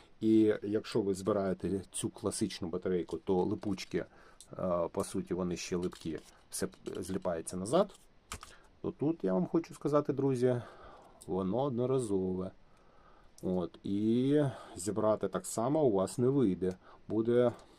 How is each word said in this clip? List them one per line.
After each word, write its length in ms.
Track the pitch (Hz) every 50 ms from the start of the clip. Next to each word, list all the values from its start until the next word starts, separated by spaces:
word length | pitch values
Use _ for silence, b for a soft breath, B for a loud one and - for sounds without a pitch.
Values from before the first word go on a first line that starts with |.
| B B B -
І 340 | 110 110 110 110 110 107 101 -
якщо 380 | - 104 104 107 - - - 120
ви 140 | 98 98 95
збираєте 680 | 92 95 107 104 101 95 95 90 - - 87 95 95 87 -
цю 180 | - - - 104
класичну 580 | - - - 98 - - 110 95 - - 98 85
батарейку, 480 | 87 90 - 92 92 87 80 - 82
то 280 | 80 - - 95 90 90
липучки, 600 | 95 104 95 - 107 95 - - - - 85 - - B B B B B B B B - -
е, 300 | - 92 87 87 85 82
по 120 | - 98 92
суті, 300 | - - 95 90 - 90
вони 220 | 87 90 90 87
ще 200 | 80 - - 92
липкі, 420 | 87 90 87 - - - 82 78 - - - b b b b
все 180 | - - 95 92 - - - - -
зліпається 600 | - 92 90 92 92 - 92 85 82 80 - 92
назад, 380 | 92 92 107 147 185 214 - - - - - _ _ _ - - - B B B B B B - -
то 80 | - -
тут, 340 | - - 139 156 165 - -
я 100 | 185 185
вам 120 | 185 180
хочу 280 | - - 165 165 - 147
сказати, 380 | - - 147 147 147 143 -
друзі, 500 | 123 127 135 139 131 120 123 127 123 120 110 B B B B B B B B B B B B
воно 360 | - 92 92 95 92 104 123
одноразове. 880 | 139 147 120 117 123 123 131 131 120 104 101 95 92 92 92 92 92 92 - - b b b b b b b b b b b b b b b b
От, 360 | - 92 92 92 85 - - - -
і 560 | 101 98 101 107 110 117 123 131 135 147 151 143 131 110 B B B B
зібрати 520 | B - 104 98 107 104 110 107 98 98 92
так 180 | - 92 -
само 380 | - - 113 113 135 151 160 151
у 80 | 123
вас 260 | 98 95 95 95 - -
не 100 | 123 127
вийде, 480 | 139 143 120 95 90 87 92 92 92 - B B B B B -
буде 440 | 101 110 113 117 117 123 123 117 110 B B B B